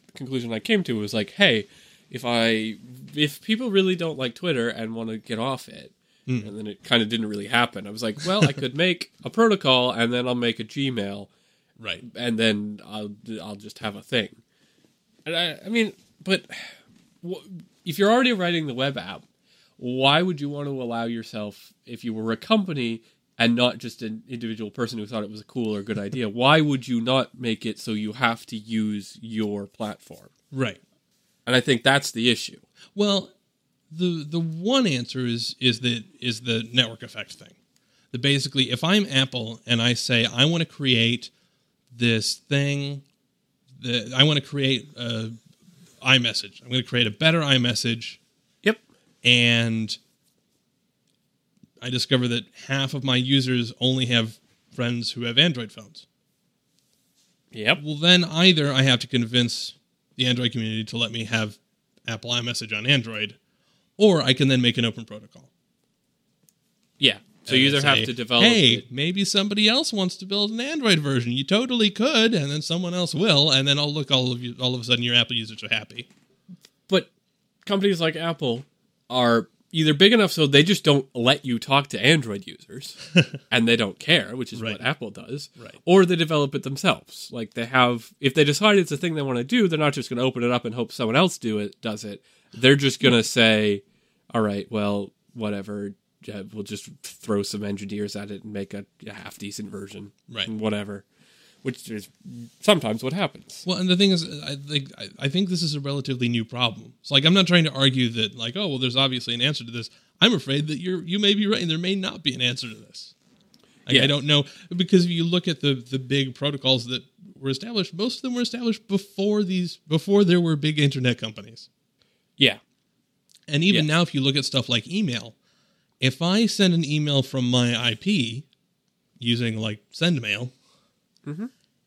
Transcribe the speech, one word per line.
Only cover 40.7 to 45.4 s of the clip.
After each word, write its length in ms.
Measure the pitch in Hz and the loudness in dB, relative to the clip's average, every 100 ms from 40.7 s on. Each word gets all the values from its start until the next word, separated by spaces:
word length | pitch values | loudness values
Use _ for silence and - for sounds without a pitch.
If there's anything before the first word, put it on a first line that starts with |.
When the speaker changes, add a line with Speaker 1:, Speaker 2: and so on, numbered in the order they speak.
| - 135 117 113 120 - _ _ _ _ _ _ 120 | -2 2 2 2 0 -8 _ _ _ _ _ _ -2
Speaker 2:
this 400 | 120 113 - - | 0 0 -2 -6
thing, 680 | - 139 143 143 143 139 - _ _ _ _ _ _ - | -2 -2 0 -4 -6 -10 -16 _ _ _ _ _ _ -12
the, 300 | 120 120 110 127 | -4 -4 -2 2
I 80 | |
wanna 160 | 147 147 | 4 2
create 480 | 143 139 135 123 - 120 | -2 -4 -2 -2 -6 -12
a 340 | 117 113 113 113 | -8 -6 -8 -12